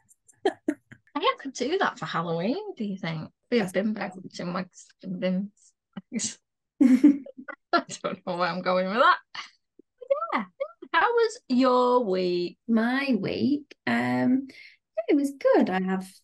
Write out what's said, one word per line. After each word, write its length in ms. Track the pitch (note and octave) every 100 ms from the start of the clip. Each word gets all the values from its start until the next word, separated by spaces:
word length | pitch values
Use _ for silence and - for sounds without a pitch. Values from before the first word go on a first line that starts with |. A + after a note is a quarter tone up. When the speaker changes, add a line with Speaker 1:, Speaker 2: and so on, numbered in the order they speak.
| _ _ _ _ - - - C#4+ _ - _ C#4+
Speaker 1:
I 200 | F#4 C5
could 120 | C#4
do 260 | - B3 F#4+
that 200 | - -
for 80 | D#3
Halloween, 680 | E3+ E3+ E3 G3 F4 G#4 F#4
do 80 |
you 120 | G#3 F#3+
think? 320 | E3 D#3+ - _ _
Be 80 | A#3+
a 40 |
Speaker 2:
Yes. 100 | F#3
Speaker 1:
bin 200 | F#3+ G#3+
bag 200 | G#3+ G3 F#3
with 180 | -
some, 180 | - F3
like, 160 | F3+ F#3 - - _
some 180 | F#3+ F3+
bin 320 | F#3 F#3 G3+ - _ _ _ - -
bags. 280 | A3+ - -
Speaker 2:
<laughs> 100 | _ _
Speaker 1:
<laughs> 160 | _ _ B3+ B3+ C#4+ C#4 - - - - _
I 120 | E4+ - -
don't 240 | - F#3 -
know 100 | F3
where 120 | F3
I'm 140 | F3
going 240 | F3+ F#3 F#3
with 100 | A3
that. 200 | E4 E4+ - - - _ _ - _ _ B4 C#5 E5
Yeah. 100 | C4+ F#3+ _ D5+ - C#4+
How 160 | E4 G#4+
was 280 | A#4+ A4+ - _
your 560 | B3 B3+ B3 B3 B3
week? 540 | A3 F#3 F3+ F3 F3 - -
Speaker 2:
My 480 | A3+ A3+ C4 C#4 G#3+
week, 560 | F3 F#2 A#3+ D4 - - -
um, 600 | A#3 B3 - B3+ C4 C#4 - - _ _ -
yeah, 80 | E5+
it 80 | D4
was 160 | C#4 - B4+
good. 160 | G#4+ G#3+
I 120 | F#3
have, 260 | F#3+ F#3+ - -